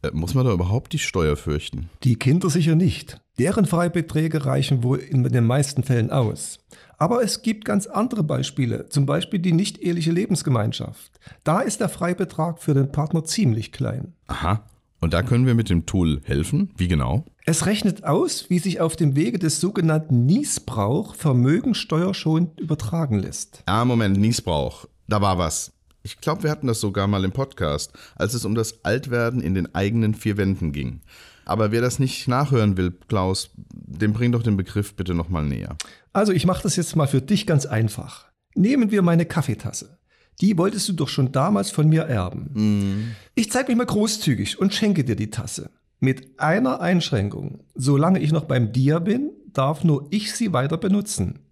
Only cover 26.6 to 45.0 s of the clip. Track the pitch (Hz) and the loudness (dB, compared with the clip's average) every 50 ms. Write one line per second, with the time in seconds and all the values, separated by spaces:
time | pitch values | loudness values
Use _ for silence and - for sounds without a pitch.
26.6 | - 131 113 - - 104 92 101 98 101 104 98 95 95 92 - 135 - - - | -2 -2 -2 0 -2 -2 0 0 0 2 2 2 0 -2 -2 -2 -6 -6 -4 -4
27.6 | 92 78 73 73 - - _ - - - _ - - 104 120 123 - - 104 117 | -2 -2 -2 -2 -4 -8 _ -20 -20 -20 _ -2 -2 -2 -2 -2 -2 -2 0 0
28.6 | 113 110 - _ _ - 127 131 139 143 123 120 120 117 123 123 - 78 95 95 | -2 -2 -6 _ _ -2 -2 -2 -2 -2 -2 0 0 0 0 -2 -2 0 0 0
29.6 | 87 - _ - 98 101 110 117 113 107 107 110 - 110 101 101 101 95 98 92 | -2 -2 _ -2 0 0 2 2 2 2 0 0 -2 -2 0 2 2 0 0 0
30.6 | 95 78 71 71 67 64 64 69 - - - - - - - - _ - 90 107 | -2 -4 -4 -4 -6 -6 -8 -10 -16 -20 -20 -20 -20 -20 -20 -20 _ -4 0 0
31.6 | 110 104 107 117 120 123 120 - 139 127 - - - - 123 127 147 135 139 123 | 0 2 2 2 0 0 0 0 -2 -2 -2 -4 -2 0 0 0 2 2 2 4
32.6 | 110 104 98 90 92 90 87 - - _ - 104 92 92 95 95 - - _ - | 4 4 2 2 0 0 -2 -6 -8 _ -2 0 0 0 0 -2 -4 -8 _ -20
33.6 | - - - - - - - 78 107 107 107 110 120 120 120 117 110 117 104 95 | -20 -20 -20 -20 -16 -14 -4 0 0 0 2 2 2 2 2 2 2 2 2 2
34.6 | 95 - - 104 101 - - - 92 87 90 85 82 80 90 80 76 73 69 57 | 0 -2 -2 -4 -4 -4 -6 -8 -4 -2 -2 -2 -2 -2 -2 -2 0 -2 -2 -4
35.6 | 50 - 73 78 - - - - _ _ _ 196 208 208 185 170 127 180 180 - | -6 -8 -10 -12 -12 -14 -16 -20 _ _ _ 0 2 2 2 2 2 2 0 2
36.6 | - 196 151 - 170 - - 160 147 131 - 135 127 - 208 - - - 165 143 | -2 -2 -2 -2 -4 -2 0 0 0 2 2 0 0 2 0 0 2 2 2 2
37.6 | - - - 110 113 110 - - - - - - - _ _ _ _ _ _ - | 2 0 -2 0 0 0 -2 -6 -12 -14 -16 -20 -20 _ _ _ _ _ _ 2
38.6 | 170 214 269 285 233 208 214 202 185 170 170 165 170 170 - 170 147 - 110 - | 2 4 4 4 2 2 2 2 4 4 4 4 2 2 0 -2 -2 -2 -4 -4
39.6 | - - - - - - - _ _ _ _ _ _ _ _ - - 196 220 160 | -6 -10 -10 -10 -14 -14 -20 _ _ _ _ _ _ _ _ 0 2 2 4 4
40.6 | 170 196 - 208 156 - 190 165 156 123 - - 135 127 139 135 135 175 208 101 | 2 0 0 -2 -4 -4 -2 -2 -2 -4 0 0 0 0 2 0 0 2 2 0
41.6 | 98 - - - 151 156 156 160 - - 127 107 90 87 - - 87 151 147 107 | 0 -2 0 2 4 4 4 4 2 0 -2 -2 -2 -2 -6 -8 -12 -8 -2 0
42.6 | 107 107 104 101 101 98 98 101 110 117 113 - - - _ - 226 214 - 247 | 2 2 2 2 0 0 -2 -4 -4 -6 -10 -12 -18 -8 _ -2 -2 0 0 -2
43.6 | 269 262 240 226 247 - - 208 208 220 214 - - 160 131 104 98 104 - - | 0 2 0 0 0 0 0 0 0 0 -2 -2 0 0 0 0 -2 -6 -4 0
44.6 | 185 202 208 - - 208 202 170 | 0 0 0 2 0 2 2 2